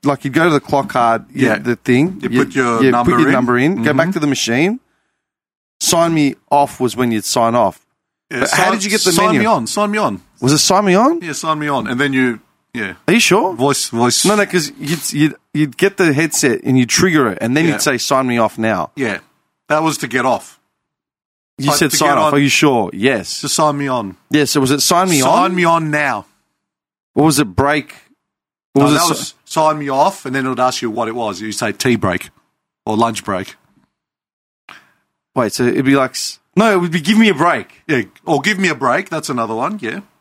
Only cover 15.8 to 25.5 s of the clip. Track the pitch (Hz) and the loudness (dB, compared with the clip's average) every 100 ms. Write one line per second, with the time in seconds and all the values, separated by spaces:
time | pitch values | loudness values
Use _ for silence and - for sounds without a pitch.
15.8 | 196 202 175 139 160 - 131 113 - 131 | -2 2 0 2 0 0 0 0 0 2
16.8 | 120 - 190 156 120 95 113 139 165 143 | 2 2 2 2 0 -2 -2 0 0 0
17.8 | - 123 - 135 131 120 110 - 113 98 | -2 -2 0 0 0 0 0 0 -2 -2
18.8 | 80 - 120 95 _ _ _ _ _ 151 | -4 -6 -6 -6 _ _ _ _ _ 0
19.8 | 160 - 127 127 127 117 - _ _ _ | 0 -4 -4 -2 0 -2 -6 _ _ _
20.8 | _ _ _ _ _ _ _ - 139 143 | _ _ _ _ _ _ _ -4 0 2
21.8 | 156 - 151 139 156 143 143 - 151 127 | 2 2 2 2 2 2 2 4 4 2
22.8 | 92 95 117 120 90 - - - 156 143 | -2 0 0 0 -4 -10 -4 0 0 0
23.8 | 139 127 101 95 _ 151 143 151 131 143 | -4 -4 -6 -14 _ 0 2 0 0 0
24.8 | - 175 190 160 131 - 185 | 2 2 2 2 2 2 2